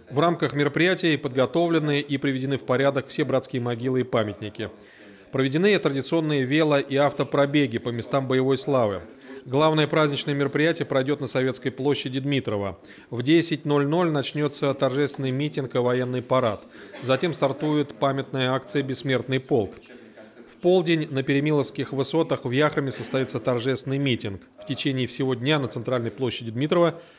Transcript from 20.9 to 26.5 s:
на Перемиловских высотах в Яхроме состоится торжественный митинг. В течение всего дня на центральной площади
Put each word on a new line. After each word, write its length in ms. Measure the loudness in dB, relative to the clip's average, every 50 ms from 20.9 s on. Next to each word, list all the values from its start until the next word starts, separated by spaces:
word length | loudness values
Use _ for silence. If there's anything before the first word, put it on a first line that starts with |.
| 2 0 0 -2
на 140 | -2 -2 0
Перемиловских 680 | 2 0 2 2 2 2 2 0 -2 -4 -6 -6 -4
высотах 520 | -2 -2 -2 0 0 0 0 0 -2 -4 -2
в 80 | -2
Яхроме 400 | 2 2 2 2 2 0 -2 -2
состоится 480 | -4 -6 -6 -4 -2 -2 -2 -2 -4 -4
торжественный 580 | -2 -2 -2 0 0 -2 -2 -2 -4 -4 -2 0
митинг. 440 | 0 0 0 0 -2 -6 -8 -10 -14 -20 _ -18
В 20 | -8
течение 440 | -8 -6 -2 -2 -2 0 0 -2 -4
всего 260 | -2 -2 -2 -2 -2
дня 240 | -2 0 0 2 2
на 80 | 0
центральной 460 | -2 -4 -6 -4 -2 -2 -2 -2 -4
площади 400 | -4 -2 -4 -4 -4 -4 -8 -8